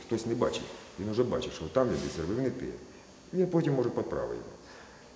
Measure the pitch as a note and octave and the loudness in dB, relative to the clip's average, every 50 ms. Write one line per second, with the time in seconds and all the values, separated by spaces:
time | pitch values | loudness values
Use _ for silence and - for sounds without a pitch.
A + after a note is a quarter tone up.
0 | - - A#2 A2 - A2+ A#2 A#2+ A2+ A2 - - - - - - - - - - | -4 -2 -2 0 2 0 2 2 4 2 2 0 -4 -6 -10 -12 -14 -14 -8 -4
1 | F#2+ G#2+ G#2+ A2 B2+ A2+ - - E2+ F2+ - - E2 D#2 - B2+ C3 A#2+ F2+ C#2+ | -2 0 2 4 4 4 2 0 0 -2 -4 -6 -6 0 2 4 4 4 2 0
2 | C#2 D2 - E2 D#2+ E2+ G#2 B2 C3+ B2+ - - - B1 A#1+ - - - - - | 0 -2 -2 -2 -2 0 0 0 0 0 0 -2 -4 -6 -6 -8 -12 -16 -18 -18
3 | - - - - - - - F#3 F#3 E3+ - E3+ D3+ D3+ C#3 C3 A#2 A#2 - - | -20 -20 -20 -20 -14 -4 0 2 2 4 4 4 4 6 4 4 4 2 2 0
4 | - - - C#2 B1 A#1+ A#1+ A#1 A#1 A#1 - - - - - - - - - - | 0 0 0 -2 -2 -2 -4 -6 -8 -10 -14 -16 -16 -18 -18 -18 -18 -18 -18 -18
5 | - - - | -20 -20 -20